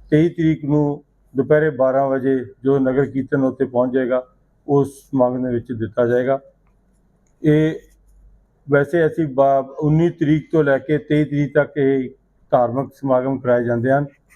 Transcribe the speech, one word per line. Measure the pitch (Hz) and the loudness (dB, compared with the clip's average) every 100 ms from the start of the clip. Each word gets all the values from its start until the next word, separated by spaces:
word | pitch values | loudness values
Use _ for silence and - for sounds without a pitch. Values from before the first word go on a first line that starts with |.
| - | -2
ਤੇਈ | 151 170 | 2 2
ਤਰੀਕ | 170 160 156 139 | 2 0 0 0
ਨੂੰ | 147 147 143 - _ _ 127 | 0 0 -4 -10 _ _ -4
ਦੁਪਹਿਰੇ | 139 151 156 | 2 2 2
ਬਾਰਾਂ | 127 131 131 139 | 0 0 2 0
ਵਜੇ, | 135 127 131 123 - | 0 0 -2 -4 -6
ਜੋ | 135 139 | 0 2
ਨਗਰ | 131 127 139 | 2 0 0
ਕੀਰਤਨ | 131 127 139 | -2 -4 -2
ਉੱਥੇ | 131 131 131 | -2 -2 -2
ਪਹੁੰਚ | 123 127 | 0 0
ਜਾਏਗਾ, | 127 127 127 127 _ _ _ - | 0 0 -2 -4 _ _ _ -2
ਉਸ | 143 139 | 0 0
ਸਮਾਗਮ | - _ 135 123 127 | -6 _ 0 0 0
ਦੇ | 127 | -4
ਵਿੱਚ | 120 117 | -4 -6
ਦਿੱਤਾ | 117 113 120 120 | -8 -6 -2 0
ਜਾਏਗਾ। | 123 127 135 - _ _ _ _ _ _ _ _ _ | 0 0 -2 -6 _ _ _ _ _ _ _ _ _
ਇਹ | 156 151 156 160 - _ _ _ - _ _ _ - | 0 2 2 -4 -14 _ _ _ -20 _ _ _ -2
ਵੈਸੇ | 143 143 175 156 | 0 2 0 0
ਅਸੀਂ | 156 156 | 0 -4
ਬਾ-, | 131 139 135 131 - | 0 2 2 -2 -4
ਉੱਨੀ | 151 156 170 | 0 2 0
ਤਰੀਕ | 165 147 156 - | 0 0 0 0
ਤੋਂ | 160 | 0
ਲੈ | 143 135 | 2 0
ਕੇ | - 151 | 0 -4
ਤੇਈ | 147 151 147 | 0 -2 0
ਤਰੀਕ | 143 143 | -2 -2
ਤੱਕ | 147 143 - | 0 -2 0
ਇਹ | 135 135 127 - _ _ _ | 0 0 -4 -12 _ _ _
ਧਾਰਮਿਕ | 131 120 123 131 | 0 2 -2 -6
ਸਮਾਗਮ | - 139 127 131 135 | -8 -2 0 0 -4
ਕਰਾਏ | 123 120 | 0 0
ਜਾਂਦੇ | 120 120 131 | 0 -2 0
ਹਨ। | 135 147 - _ | 0 -2 -10 _